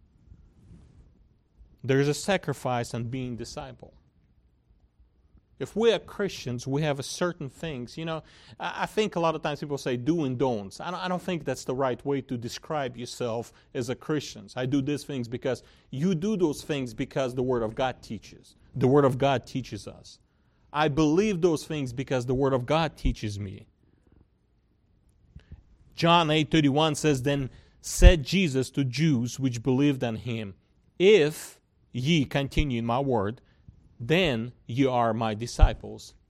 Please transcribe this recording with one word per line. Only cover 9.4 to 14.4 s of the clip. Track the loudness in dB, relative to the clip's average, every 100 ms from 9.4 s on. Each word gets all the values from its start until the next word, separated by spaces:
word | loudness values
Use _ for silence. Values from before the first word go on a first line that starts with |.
times | -4 -6
people | -6 -4
say | -4 -2
do | 0 0 0
and | 0
don'ts. | 0 0 -6 -10
I | -10
don't, | -6
I | -4
don't | -4
think | -4 -4 -4
that's | -6
the | -4
right | -2 -2 -2 -4
way | -4
to | -4 -8
describe | -8 -10 -6 -6 -6 -8
yourself | -12 -6 -4 -4 -8 -16 _
as | -8 -6
a | -6
Christian. | -4 -4 -6 -14